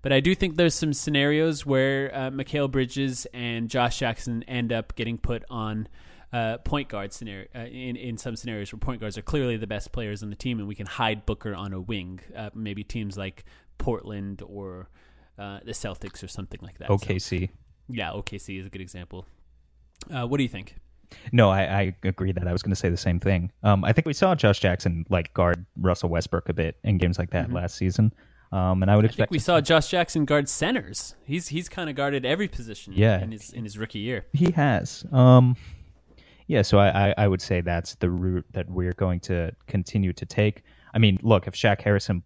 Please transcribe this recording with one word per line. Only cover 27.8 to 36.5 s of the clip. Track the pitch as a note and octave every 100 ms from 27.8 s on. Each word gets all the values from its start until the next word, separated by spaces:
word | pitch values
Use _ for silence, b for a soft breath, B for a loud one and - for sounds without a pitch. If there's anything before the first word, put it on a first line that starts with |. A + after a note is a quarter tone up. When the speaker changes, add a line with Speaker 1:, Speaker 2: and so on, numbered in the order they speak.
| F#2+ F2+ A2 - b b b
Speaker 2:
Um, | G2 F#2 F#2
and | F#2+
I | G#2
would |
Speaker 1:
I | G#2+
Speaker 2:
expect | - G#2+
Speaker 1:
think |
we | D#3
Speaker 2:
to |
Speaker 1:
saw | - E3+
Speaker 2:
see |
Speaker 1:
Josh | C#3+ D#3+ D3+
Jackson | F3+ E3+ E3 D3
guard | D3 C#3+
centers. | - E3 C4 - - - -
He's, | - D#3+ E3+
he's | D3+ F3
kinda | - D#3+
guarded | C#3 C#3+ C#3 B2
every | E3 G3+
position | C#3+ A2+ G#2 -
Speaker 2:
Yeah. | F#2+ G#2+ F#2+
Speaker 1:
in | F#2
his, | A2 -
in | A#2
his | G#2+ G#2
rookie | A2 A2
year. | G#2+ A#2+ -
Speaker 2:
He | C#3 F3
has. | F3 D3 G#2 - - -
Um, | C3 B2+ B2+ B2 B2+ B B B - _ - b b
yeah, | -